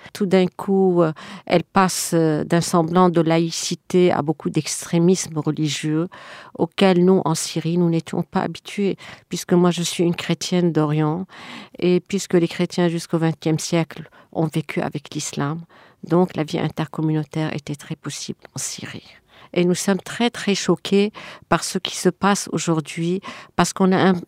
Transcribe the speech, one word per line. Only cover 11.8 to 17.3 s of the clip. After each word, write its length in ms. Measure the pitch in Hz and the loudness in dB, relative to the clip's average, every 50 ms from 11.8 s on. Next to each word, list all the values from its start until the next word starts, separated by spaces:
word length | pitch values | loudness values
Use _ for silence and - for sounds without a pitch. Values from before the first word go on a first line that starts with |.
| - 180 180 180 | 0 2 2 0
puisque 340 | - - 202 190 - - - | 0 -2 -6 -6 -2 0 2
les 140 | 175 165 165 | 2 2 2
chrétiens 400 | - - 180 - - 185 175 170 | 0 -2 -4 -2 0 0 0 0
jusqu'au 300 | 165 170 - - - 165 | 0 -2 -4 -4 -2 0
vingtième 420 | 165 165 151 - - 160 160 156 | 0 0 -2 -2 -2 -2 -2 -2
siècle 500 | - - 175 165 160 - - - 156 - _ - _ _ | -2 -2 0 0 0 -2 -6 -14 -16 -18 _ -20 _ _
ont 160 | - - 160 156 | -4 -2 -2 -2
vécu 280 | - 160 156 - - 175 | -2 -4 -6 -4 -4 -4
avec 340 | - 151 - 151 - - - | -4 -4 -6 -8 -12 -10 -10
l'islam, 460 | 151 - - - 147 143 143 160 170 165 - _ - - - _ _ - | -8 -8 -8 -6 -6 -4 -4 -6 -8 -12 -16 _ -20 -20 -20 _ _ -4
donc 300 | - 165 175 185 175 - | 0 2 2 2 2 0
la 80 | - 156 | -4 -6
vie 140 | 151 - 165 | -4 -4 -4
intercommunautaire 960 | 160 156 - - 160 - - - 160 156 156 156 151 - | -4 -4 -4 -6 -8 -6 -6 -4 -2 -2 -2 -2 -4 -4